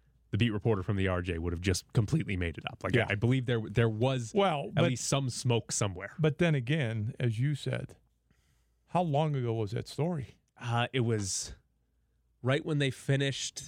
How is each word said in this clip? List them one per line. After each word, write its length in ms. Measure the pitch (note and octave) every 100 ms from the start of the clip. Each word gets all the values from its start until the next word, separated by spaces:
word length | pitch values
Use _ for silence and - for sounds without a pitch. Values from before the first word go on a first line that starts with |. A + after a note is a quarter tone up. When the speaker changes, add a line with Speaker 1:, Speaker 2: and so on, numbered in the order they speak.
| _ _ _
Speaker 1:
the 60 | G#2
beat 120 | A#2
reporter 320 | G#2 A#2 G#2
from 140 | F2 G2
the 100 | F#2+
R 140 | F2+
J 160 | F2 E2
would 160 | E2+
have 80 | E2+
just 280 | F#2 F2+ -
completely 420 | - G#2+ D#3+ G#2 F#2+
made 220 | E2+ D#2
it 60 | -
up. 140 | -
Like, 100 | F#2+
Speaker 2:
Yeah. 120 | F#2+ G#2
Speaker 1:
I 60 |
believe 320 | G2+ A#2 C3 B2
there, 140 | A#2+
there 280 | G#2+ G#2 A#2
was 440 | G#2+ B2+ C3 A2+
Speaker 2:
Well, 320 | F#3 G3 D3+ -
Speaker 1:
at 60 |
Speaker 2:
but 100 | - E3+
Speaker 1:
least 180 | B2 -
some 220 | C#3 C3+
smoke 420 | - B2+ A#2+ -
somewhere. 400 | - G#2+ F2+ G2 -
Speaker 2:
But 180 | D#3 C#3
then 160 | E3+
again, 600 | D3 A#2 D#3+ A#2 A2+ G#2+ -
as 220 | B2 G#2+
you 140 | C#3
said, 420 | C#3+ - A#2+ - - _ _ _ _ _ _ _ _ _
how 140 | E3+
long 320 | F3+ C#3 D#3
ago 200 | C#3+ A#2+
was 160 | A2+ G#2
that 160 | A#2+ A2
story? 480 | - D#3 E3+ - - _ -
Speaker 1:
Uh, 260 | B2 A#2 A#2+
it 80 | C3+
was 540 | A#2 A2 G2 - - - _ _ _ _ _ _ _ _
right 220 | A#2+ C#3+
when 140 | - D3+
they 120 | C#3
finished, 720 | - - C3+ C#3 C3 - -